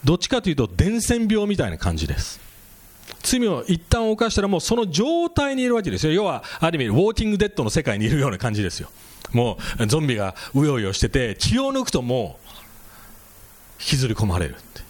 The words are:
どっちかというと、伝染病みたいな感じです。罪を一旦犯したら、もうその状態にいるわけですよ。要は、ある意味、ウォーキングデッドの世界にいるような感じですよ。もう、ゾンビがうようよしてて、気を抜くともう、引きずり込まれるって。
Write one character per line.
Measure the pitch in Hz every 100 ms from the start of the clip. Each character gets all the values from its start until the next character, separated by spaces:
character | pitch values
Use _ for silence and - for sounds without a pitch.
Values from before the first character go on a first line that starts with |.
ど | 135 180
っ |
ち | -
か | 254
と | 185
い |
う | 143
と、 | 107 90
伝 | 175 226
染 | - 240 220
病 | 214 208
み | 196
た | 120
い |
な | 80
感 | 92 80
じ | 76
で | 71
す。 | - - - - - - - - - -
罪 | - 254 233
を | 151 -
一 | 170
旦 | - 233 226
犯 | 214 226
し | 214
た |
ら、 | 196
も | 185
う |
そ | - 233
の | 214
状 | 151 254 339 339
態 | 339 285 269
に |
い | 254
る | 233
わ |
け | 180
で | 95
す | 156
よ。 |
要 | 165 202
は、 | 127 - -
あ | 165
る | 165
意 | 120
味、 | 107
ウ | 202
ォ |
ー |
キ | 226 220
ン |
グ | 202
デ | 202
ッ | -
ド |
の | 113
世 | 165
界 | 143 104
に | 110
い |
る | 147
よ | 135
う |
な | 95
感 | 123
じ | 104
で | 95
す | -
よ。 | - - - - -
も | 117 120 - - -
う、 | 107
ゾ | 151
ン | 147
ビ | 113
が | 98 - -
う | 135 147
よ | 131
う |
よ | 98
し | 98
て | 120
て、 | 139 120 98
気 | - 233
を | 269
抜 | 269 247
く |
と | 160
も | 123 127 95 -
う、 | - - - - - - - - - - - - - -
引 | -
き | 139
ず | 131
り | 110
込 | 107
ま | 90
れ | 82
る | -
っ |
て。 | - - -